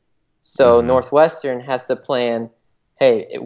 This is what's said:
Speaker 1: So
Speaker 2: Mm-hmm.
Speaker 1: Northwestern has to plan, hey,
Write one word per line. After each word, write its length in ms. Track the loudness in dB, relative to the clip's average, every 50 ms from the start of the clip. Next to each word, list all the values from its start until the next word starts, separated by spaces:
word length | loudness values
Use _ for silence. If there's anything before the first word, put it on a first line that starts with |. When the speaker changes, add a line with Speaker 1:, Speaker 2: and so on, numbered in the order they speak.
| _ _ _ _ _ _ _ _
Speaker 1:
So 380 | -20 -12 -2 2 4 4 4 4
Speaker 2:
Mm-hmm. 80 | 2 2
Speaker 1:
Northwestern 720 | 0 -2 -2 0 2 2 2 2 0 -4 -8 -8 -8 -8
has 260 | -8 -8 -8 -8 -6 -6
to 80 | -8
plan, 520 | -8 -6 -6 -4 -4 -2 -2 -4 -4 -6 -10 -14 _ _ _ _ _ _ _ _ _
hey, 380 | 2 2 2 2 -2 -8 -12 -14 -14